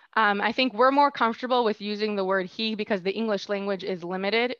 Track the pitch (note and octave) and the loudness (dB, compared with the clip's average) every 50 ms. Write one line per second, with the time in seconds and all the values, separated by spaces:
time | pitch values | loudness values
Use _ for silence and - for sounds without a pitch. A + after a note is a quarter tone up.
0 | - _ _ A3 A3 G#3 G3+ G3+ G3+ - A#3+ - B3+ B3+ G3+ G#3 B3 C4 C#4 C#4+ | -20 _ _ 2 2 2 2 2 0 0 0 0 0 0 2 4 4 4 6 6
1 | C#4+ C#4+ C#4 - B3 A3+ A3+ - B3+ A#3 C4 B3 A#3+ G#3+ G#3 - G3+ G#3 G#3 G3+ | 4 4 2 2 0 0 0 -2 -2 0 0 2 2 2 0 -2 -4 -6 -4 -2
2 | G#3+ G#3+ G#3 G3 F#3+ F#3 F#3+ F#3+ F3+ F3+ - - A3 A3 G#3+ G3+ G#3+ - A3+ F#3 | -2 -2 -2 -2 0 0 0 0 -2 -4 -4 -4 -2 -2 -2 -4 -2 -2 -2 -2
3 | E3+ F#3+ F#3+ G#3 A3+ A3 G#3 G3 - - G#3 G3 G3 G3+ G3 F3+ F#3+ - F#3+ E3 | -2 -4 -4 -2 -2 -2 -2 -2 -2 -4 -4 -4 -2 -2 -2 -2 -2 -2 -6 -6
4 | E3+ F3 F#3 F#3 G3 G3+ G#3+ A3+ A#3+ A#3+ C4 - | -4 -6 -4 -2 -2 0 0 0 0 0 -4 -6